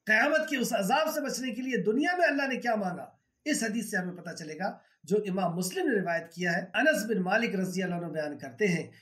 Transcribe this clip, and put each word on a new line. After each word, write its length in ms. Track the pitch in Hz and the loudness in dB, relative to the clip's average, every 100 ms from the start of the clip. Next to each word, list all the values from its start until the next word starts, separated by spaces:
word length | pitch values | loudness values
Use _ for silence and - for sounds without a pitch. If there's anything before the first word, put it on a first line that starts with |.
| - | 2
क़यामत 400 | 214 277 311 311 | 4 4 2 2
के 60 | 277 | 0
उस 140 | 226 | 0
अजाब 380 | 226 190 277 311 | 0 2 2 2
से 80 | 302 | 0
बचने 300 | 269 208 254 | -4 -4 -4
के 100 | 208 | -4
लिए 160 | 254 233 | -2 0
दुनिया 360 | 185 240 339 359 | 2 2 2 2
में 80 | 320 | 2
अल्लाह 220 | 285 262 | 2 0
ने 80 | 247 | -2
क्या 180 | 240 214 | 0 0
मांगा? 360 | 185 156 - - _ _ 302 | -2 -4 -10 -18 _ _ -2
इस 160 | 294 | 0
हदीस 280 | 226 226 196 | 0 -2 -2
से 60 | 190 | -2
हमें 200 | 180 175 | -4 -6
पता 160 | 170 | -12
चलेगा 440 | 165 156 156 196 - _ _ | -12 -10 -6 -6 -6 _ _
जो 120 | 160 208 | 0 0
इमाम 280 | 202 190 180 | 2 0 0
मुस्लिम 320 | 165 180 381 330 | 0 -2 -2 2
ने 60 | |
रिवायत 360 | 214 170 165 160 | 2 2 -2 -4
किया 180 | 170 180 | -4 0
है। 100 | 175 185 208 | 0 -2 2
अनस 280 | 294 - 226 | 4 2 2
बिन 120 | 196 | 0
मालिक 320 | 180 214 233 190 | 2 2 2 0
रज़ी 260 | 185 185 | -2 -2
अल्लाह 160 | 180 175 | -2 -2
अन्हु 120 | 170 | -4
बयान 240 | 156 151 143 | -4 -4 -6
करते 280 | 139 - 208 | -10 0 2
हैं 220 | 170 127 - | 2 -4 -14